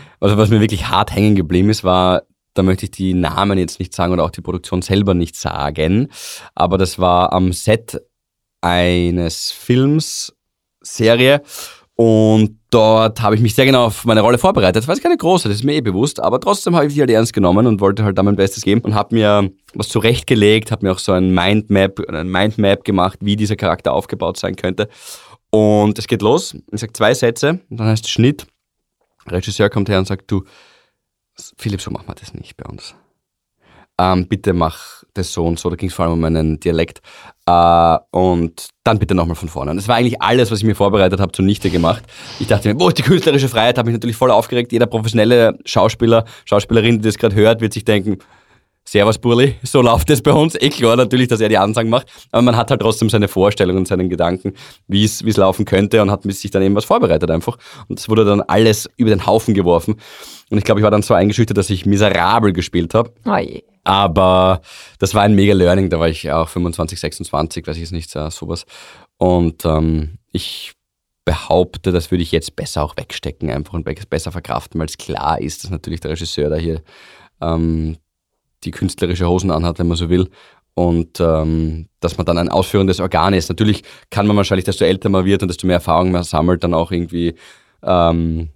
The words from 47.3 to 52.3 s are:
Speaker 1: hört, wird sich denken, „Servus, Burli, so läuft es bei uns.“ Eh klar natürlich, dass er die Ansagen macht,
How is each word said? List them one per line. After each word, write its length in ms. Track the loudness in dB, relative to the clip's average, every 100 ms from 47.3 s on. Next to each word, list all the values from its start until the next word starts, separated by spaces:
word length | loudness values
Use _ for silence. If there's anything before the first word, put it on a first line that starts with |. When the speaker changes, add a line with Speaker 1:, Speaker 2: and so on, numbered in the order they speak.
Speaker 1:
hört, 260 | 4 4 4
wird 120 | -2
sich 120 | -4
denken, 340 | 0 0 0 -6 _ _ _ _ _ _
„Servus, 320 | -4 2 2 2
Burli, 360 | 2 4 2 0
so 180 | -2 2
läuft 300 | 4 4 2
es 100 | 2
bei 100 | 4
uns.“ 240 | 2 2 0
Eh 100 | -2
klar 260 | 0 2 4
natürlich, 320 | 2 2 0
dass 120 | 0
er 80 | 2
die 80 | 2
Ansagen 300 | 2 0 0
macht, 200 | -2 -4 -20 -4